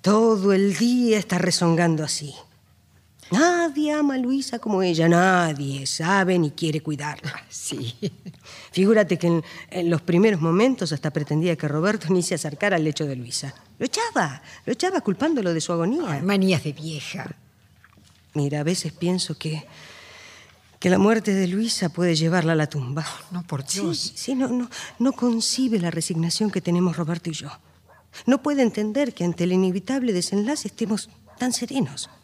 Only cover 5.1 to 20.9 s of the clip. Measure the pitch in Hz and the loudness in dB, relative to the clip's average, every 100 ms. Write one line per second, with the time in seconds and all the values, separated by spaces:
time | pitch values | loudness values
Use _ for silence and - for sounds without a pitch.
5.1 | 170 185 185 165 143 139 135 131 - 165 | 6 4 4 2 -2 -6 -6 -6 -4 0
6.1 | 196 185 180 151 - 165 151 156 143 147 | 2 4 2 0 -2 -4 -2 -4 -6 -6
7.1 | 147 147 - - - - - 117 - 202 | -8 -10 -12 -14 -12 -8 -8 -8 -6 -8
8.1 | - 180 - - - - - 190 220 180 | -8 -18 -18 -20 -20 -6 2 6 6 4
9.1 | 175 170 170 - - - 180 170 170 - | 2 2 2 -2 -18 -10 -2 0 0 2
10.1 | 170 220 185 165 175 254 254 170 151 156 | 4 4 4 2 4 2 2 -4 -4 -4
11.1 | 151 147 151 175 160 151 147 185 220 160 | -4 -2 0 0 0 -2 0 0 -2 0
12.1 | 185 170 170 156 143 202 175 156 143 147 | 0 2 -4 -4 -2 0 2 0 -2 -6
13.1 | 127 120 - 139 - - - 262 - 466 | -6 -8 -8 -8 -14 -20 -8 -4 -2 -2
14.1 | 415 160 127 - - - 262 370 370 - | 0 -2 -4 -18 -12 -6 -2 -2 0 -2
15.1 | 180 302 294 185 165 - 170 170 294 262 | -2 0 0 0 -2 -2 -2 0 -2 -4
16.1 | 143 185 202 190 175 151 139 156 151 - | -2 0 2 2 2 -2 -8 -10 -10 -10
17.1 | 185 120 - _ _ _ _ _ _ _ | -10 -10 -14 _ _ _ _ _ _ _
18.1 | _ _ 151 143 147 147 185 160 - 175 | _ _ -4 -2 -2 -2 -2 -6 -4 -2
19.1 | 180 - 156 160 156 - - - - - | -2 -4 -6 -6 -8 -10 -20 -20 -20 -20
20.1 | - - - - _ _ _ 185 | -20 -20 -20 -20 _ _ _ 2